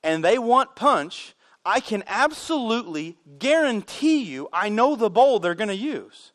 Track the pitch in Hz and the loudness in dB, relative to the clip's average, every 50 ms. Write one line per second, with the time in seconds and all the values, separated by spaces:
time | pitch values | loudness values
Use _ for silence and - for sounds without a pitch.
0 | - 160 160 160 160 175 226 254 233 233 240 262 262 - _ - 226 285 262 170 | 0 -2 -2 2 2 2 2 2 2 2 2 2 2 0 _ 0 2 2 2 2
1 | 143 170 - - - - _ _ _ _ _ _ _ 175 202 262 262 - 220 196 | 0 -6 -12 -16 -18 -20 _ _ _ _ _ _ _ -2 -2 -2 -2 -2 -6 -6
2 | - - 190 220 269 311 311 - - - 330 294 247 220 226 240 233 175 160 151 | -6 -6 0 0 0 0 0 -6 -6 -4 -4 -2 0 0 -2 -2 -2 -6 -8 -8
3 | 160 165 170 _ _ 147 143 143 180 262 302 330 311 277 233 208 190 - - - | -8 -10 -14 _ _ -20 -14 -6 0 2 2 2 2 2 0 -2 -6 -8 -8 0
4 | 277 311 320 294 247 170 131 131 143 - - 175 196 214 208 220 240 277 302 226 | 2 2 2 2 0 -4 -8 -10 -10 -6 -4 -4 -2 -2 2 2 2 2 2 0
5 | 226 214 175 214 262 277 254 208 165 175 175 170 214 208 196 190 233 302 269 135 | -2 0 4 4 4 6 4 2 0 -2 -2 -2 -4 -4 -4 -4 -6 -6 -6 -8
6 | 95 - _ - - _ _ | -10 -14 _ -20 -20 _ _